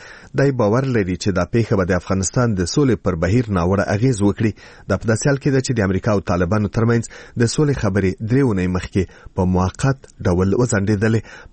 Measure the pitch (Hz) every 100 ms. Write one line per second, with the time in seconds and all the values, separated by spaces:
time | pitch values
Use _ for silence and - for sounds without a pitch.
0 | - - - 139 139 127 104 117 135 120
1 | 90 90 107 92 87 120 110 101 87 90
2 | - 95 92 - 120 95 87 - 139 104
3 | - 85 87 117 110 95 87 98 90 98
4 | 131 107 101 - 110 - - - - 95
5 | 110 110 147 139 151 131 131 117 95 92
6 | - 104 - 90 87 107 104 - 113 117
7 | 113 - - - 117 - 151 135 107 98
8 | 95 - 110 127 135 98 92 90 - 101
9 | 90 - - - 92 90 92 - 135 135
10 | - - 101 87 95 98 123 101 101 104
11 | 110 113 - - -